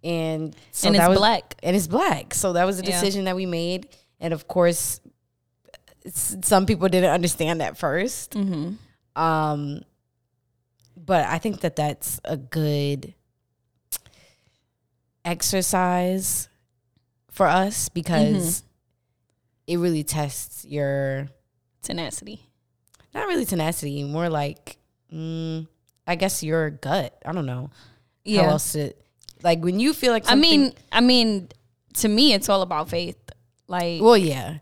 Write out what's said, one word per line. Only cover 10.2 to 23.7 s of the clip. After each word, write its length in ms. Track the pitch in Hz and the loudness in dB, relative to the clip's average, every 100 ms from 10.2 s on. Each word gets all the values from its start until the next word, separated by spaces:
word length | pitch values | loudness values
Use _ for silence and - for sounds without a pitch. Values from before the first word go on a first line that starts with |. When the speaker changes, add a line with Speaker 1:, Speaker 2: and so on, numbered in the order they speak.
| _ _ _ _ _ _ _ - | _ _ _ _ _ _ _ -20
Speaker 1:
but 300 | 160 180 117 | 0 0 0
I 120 | 165 | -2
think 240 | 220 190 | -4 -4
that 120 | 170 | -4
that's 460 | - 151 - - - | -2 -4 -4 -10 -10
a 120 | - 147 | -8 -8
good 760 | 127 160 151 147 143 139 - - _ _ _ _ _ _ _ - - _ _ _ _ _ _ _ _ _ _ _ | -6 -4 -2 0 -2 -4 -8 -20 _ _ _ _ _ _ _ -14 -14 _ _ _ _ _ _ _ _ _ _ _
exercise 1200 | 175 170 - 190 180 190 180 180 180 190 185 - - _ _ _ _ _ _ _ _ | -8 -4 -2 0 0 0 2 2 0 -2 -4 -6 -8 _ _ _ _ _ _ _ _
for 160 | - 180 | 2 4
us 420 | 180 190 220 - | 4 2 -2 -6
because 720 | 175 170 165 220 202 170 175 | -6 0 2 4 2 0 -4
Speaker 2:
Mm-hmm. 40 | _ _ _ _ _ _ _ _ _ _ - | _ _ _ _ _ _ _ _ _ _ -6
Speaker 1:
it 100 | 175 | -2
really 260 | 175 160 | 0 0
tests 600 | 151 156 147 - - - | -2 -4 -4 -8 -14 -16
your 640 | - 143 139 139 135 135 139 _ _ _ _ _ | -10 -4 -2 -2 -4 -6 -10 _ _ _ _ _
Speaker 2:
Tenacity. 600 | - 170 165 - 208 214 _ _ _ _ _ _ _ | -10 -8 -8 -12 -14 -20 _ _ _ _ _ _ _
Speaker 1:
Not 120 | - 415 | -10 -4
really 180 | 330 247 | -2 -2
tenacity, 580 | 180 156 | -2 -2